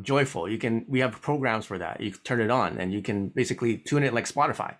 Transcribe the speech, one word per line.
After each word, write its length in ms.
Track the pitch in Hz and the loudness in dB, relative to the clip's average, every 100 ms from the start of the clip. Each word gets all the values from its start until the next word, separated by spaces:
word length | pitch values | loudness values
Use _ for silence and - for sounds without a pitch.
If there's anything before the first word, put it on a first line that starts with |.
joyful. 480 | 95 139 139 - 87 | 0 2 2 0 -4
You 80 | 113 | -2
can, 280 | 123 113 - | 0 0 0
we 120 | 127 | 0
have 220 | 127 - | 0 -2
programs 460 | - 147 131 110 - | -2 0 0 0 -2
for 100 | 92 | -6
that. 240 | 85 - | -6 -6
You 80 | 107 | -6
can 120 | - | -6
turn 200 | - 120 | -2 2
it 80 | 110 | 4
on 300 | 127 90 - | 4 2 0
and 120 | 92 | -2
you 120 | 101 | -2
can 240 | 95 101 98 | -2 -2 0
basically 480 | - 123 - 120 110 | 0 0 0 0 0
tune 240 | - 147 | 0 2
it 100 | 135 | 2
like 140 | 117 - | 0 0
Spotify. 480 | 139 151 - - | 2 0 0 -6